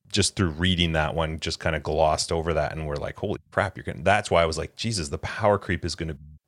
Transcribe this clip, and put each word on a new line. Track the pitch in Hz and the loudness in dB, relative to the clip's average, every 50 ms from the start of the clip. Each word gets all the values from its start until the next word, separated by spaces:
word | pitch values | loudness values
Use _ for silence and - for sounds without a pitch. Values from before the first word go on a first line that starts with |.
| _ - | _ -4
just | - 104 92 - - | 0 0 0 0 2
through | - 101 85 | 0 0 0
reading | 73 78 90 92 92 85 87 82 82 | 0 0 0 2 2 4 2 2 2
that | 78 76 - - | 2 0 0 0
one, | 82 80 78 80 80 | -2 -2 -2 -4 -4
just | - 82 - - | -6 -6 -6 -4
kinda | - 87 80 78 | -2 -2 -2 -2
glossed | 73 - 76 76 80 78 78 78 - - | -2 -2 2 2 4 4 4 2 0 0
over | 87 85 80 85 80 | -2 -2 0 0 0
that, | 78 73 - | 0 0 -2
and | - 78 82 76 | -2 -6 -6 -6
we're | 73 | -6
like, | 71 - - - - | -6 -6 -8 -8 -6
"Holy | - 104 95 - - _ | -6 -6 -6 -6 -8 _
crap, | - 95 101 98 - - | -2 0 0 0 -2 -6
you're | - | -10
gonna," | 90 - - | -10 -8 -2
that's | 78 92 101 107 104 - | 2 4 4 4 4 4
why | 98 85 | 4 4
I | 85 82 | 4 4
was | 78 80 | 2 -2
like, | 76 73 - | -6 -6 -8
"Jesus, | - - 113 117 101 78 71 | -6 -4 -4 -2 -2 -4 -4
the | - - | -4 -6
power | - - - - 110 104 101 98 | -6 -6 -4 0 4 4 4 4
creep | - - 92 82 - | 2 0 -2 -2 -2
is | 87 - | -4 -4
gonna | - 85 80 76 | -4 -6 -6 -8
be | 69 76 76 76 - _ | -8 -12 -18 -20 -20 _